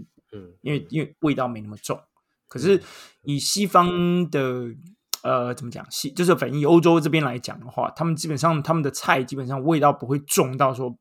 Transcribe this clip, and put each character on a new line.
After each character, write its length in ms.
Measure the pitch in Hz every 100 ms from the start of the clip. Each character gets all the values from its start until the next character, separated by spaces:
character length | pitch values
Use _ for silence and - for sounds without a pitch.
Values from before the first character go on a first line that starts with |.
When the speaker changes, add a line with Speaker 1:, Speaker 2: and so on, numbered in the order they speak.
| - _ _
Speaker 1:
嗯， 80 | 104
嗯， 40 |
嗯。 140 | 90 _
Speaker 2:
因 100 | 143
为， 140 | 143 -
因 140 | 156
为 120 | - -
味 140 | 151
道 120 | 135 127
没 140 | 113
那 80 | 104
么 80 | 104
重。 240 | - - _ _ _ _ _
可 120 | 127
是 220 | 165 190 - - - _
以 160 | 143 143
西 280 | - 196 196
方 640 | 185 175 175 175 180 170
的， 100 | 151
Speaker 1:
嗯。 380 | 131 123 120 117 170 214 - -
Speaker 2:
呃， 300 | 123 127 123
怎 140 | 123 120
么 40 |
讲？ 160 | 117 -
西-， 200 | - 139
就 100 | -
是 100 | 180
反 140 | 165 123
正 100 | 147
以 60 |
欧 160 | 147 170
洲 180 | 165 165
这 120 | 151
边 120 | 160
来 160 | 139 120
讲 200 | - 101
的 60 | 120
话， 240 | 123 120
他 120 | -
们 140 | 165 160
基 120 | 165
本 100 | 139
上， 240 | 165 156
他 100 | 147
们 100 | 165
的 80 | 139
菜 320 | - - 147
基 140 | 123 139
本 100 | 127
上 160 | 135
味 160 | 143 160
道 140 | 147
不 140 | 143 120
会 120 | 147
重 360 | 147 - 135 131
到 160 | 135
说 160 | 123 123 117